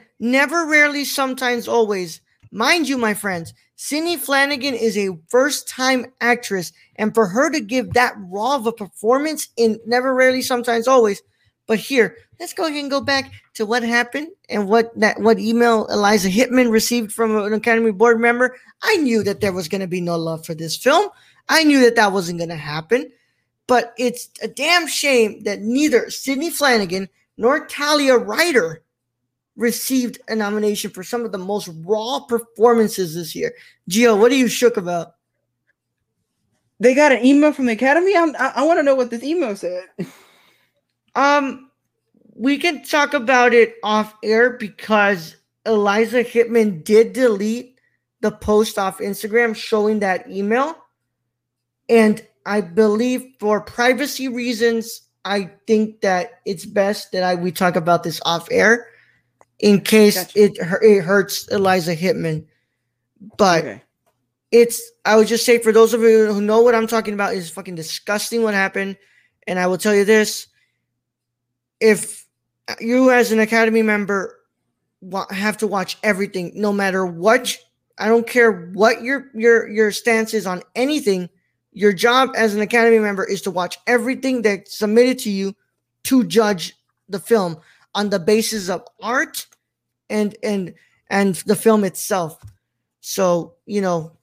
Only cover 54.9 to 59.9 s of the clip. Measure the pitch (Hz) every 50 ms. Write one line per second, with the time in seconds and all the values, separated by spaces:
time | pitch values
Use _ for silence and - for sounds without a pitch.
54.9 | - - - _ _ _ - 185 202 202 190 165 - _ _ - 220 214 220 220
55.9 | 214 _ - 196 185 180 170 - - _ _ - 202 160 - - - 202 196 196
56.9 | 208 - - - - 185 180 180 180 175 175 185 156 - 190 180 175 185 160 175
57.9 | 170 165 - 170 156 - - 165 170 165 - - 170 185 185 214 233 233 - -
58.9 | _ _ _ _ _ _ _ _ _ _ _ _ _ _ - 208 202 190 - -